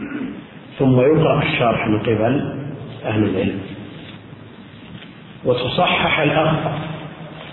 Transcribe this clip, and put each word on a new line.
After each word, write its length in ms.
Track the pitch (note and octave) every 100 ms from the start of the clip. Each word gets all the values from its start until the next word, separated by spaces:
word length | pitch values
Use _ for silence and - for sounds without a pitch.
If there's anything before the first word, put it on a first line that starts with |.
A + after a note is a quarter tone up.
| - - - - - - - -
ثم 200 | C3 B2+
يقرأ 440 | C3 D#3+ D#3 C3
الشرح 440 | - - B2 - A2+
من 120 | G#2
قبل 560 | B2 G#2+ A2+ C#3 - - - - - - C3
أهل 180 | A2
العلم 360 | G#2 - G2 F#2+ - - - - - - - - - - - - - - - - - - C3+
وتصحح 760 | B2 B2+ F3 F3 - E3+ -
الأخطاء، 600 | D3+ D#3 D#3 D#3 D#3+ - - - - - - - -